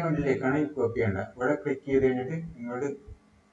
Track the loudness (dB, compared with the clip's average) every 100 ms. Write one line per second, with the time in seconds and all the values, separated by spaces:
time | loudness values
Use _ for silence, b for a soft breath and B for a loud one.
0 | 2 2 2 2 2 0 0 0 0 2
1 | 0 0 -4 -2 0 0 0 -4 2 4
2 | 4 2 -2 -6 -8 -10 -8 -4 -4 -6
3 | -12 -20 _ _ _